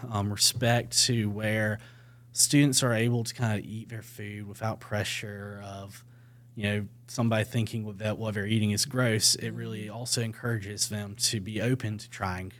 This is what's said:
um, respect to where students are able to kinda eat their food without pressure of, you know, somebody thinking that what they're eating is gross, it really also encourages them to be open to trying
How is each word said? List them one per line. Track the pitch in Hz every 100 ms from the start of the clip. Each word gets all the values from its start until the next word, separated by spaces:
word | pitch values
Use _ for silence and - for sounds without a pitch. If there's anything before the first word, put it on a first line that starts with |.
| 123
um, | 107 101
respect | 104 - 104 117 120 - - -
to | 120 104
where | 101 107 110 107 104 - - - - -
students | - - 147 143 131
are | 131
able | 110 117 120
to | 113
kinda | - 117 104
eat | - 107 110
their | 113
food | - - 104 104 101
without | 101 110 110
pressure | - 104 101 - 107 101 101 101
of, | 101 98 98 98 - - - - - -
you |
know, | 104 104 101 - -
somebody | - 117 110
thinking | 107 123 110 117 107 98
that | 107 104
what | 110
they're | 104 101
eating | 110 104
is | 101 -
gross, | 127 123 110 - -
it | 117
really | 113 113 110 107
also | 107 120 -
encourages | 113 107 120 113 98 101 -
them | 107 101 104
to | - 113
be | 95 107
open | 117 127 110 104
to | -
trying | - 98 92 95 -